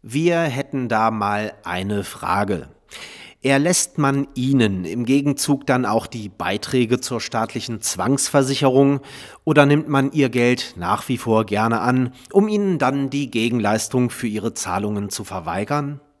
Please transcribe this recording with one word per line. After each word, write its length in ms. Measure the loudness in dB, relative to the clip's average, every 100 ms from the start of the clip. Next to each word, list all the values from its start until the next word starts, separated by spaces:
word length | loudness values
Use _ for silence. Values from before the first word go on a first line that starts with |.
Wir 380 | -4 0 2 2
hätten 480 | 0 -2 -6 -6 0
da 220 | 2 2
mal 420 | 2 -2 -2 -4 -8
eine 400 | -8 -4 -2 -4
Frage. 680 | -4 -10 -2 -2 0 -2 -6 -20 _ -18 -18 -18 -20 -6
Erlässt 540 | 0 2 2 0 -2 0
man 300 | 0 0 -2
ihnen 500 | -4 2 4 4 0
im 200 | -4 -4
Gegenzug 640 | 2 2 2 -2 0 -2 2
dann 180 | 0
auch 220 | 2 -2 -2
die 220 | -10 -12
Beiträge 720 | -8 -4 -4 0 0 2 0
zur 200 | -2 -8
staatlichen 600 | -4 -4 -4 -6 -8 -6
Zwangsversicherung 1200 | -6 -4 0 0 2 2 2 2 4 6 4 2 -6 -18 -20 -8
oder 240 | 2 6 6
nimmt 220 | 4 2
man 240 | 0 2
ihr 160 | 2 2
Geld 460 | 4 2 2 -4 -6
nach 320 | -2 -2 -2
wie 100 | -4
vor 260 | 2 2
gerne 360 | 2 0 2 2
an, 320 | 2 0 0 -6 2
um 140 | 2 4
ihnen 320 | 2 0 2
dann 320 | 0 0 -2
die 220 | -2 -2
Gegenleistung 800 | 0 0 2 2 0 0 0 0
für 180 | -2 -6
ihre 260 | -4 -6
Zahlungen 560 | -6 -6 -4 -4 -4 -6
zu 140 | -8
verweigern? 760 | -8 -8 -6 -6 -2 -4 -4 -10 _ _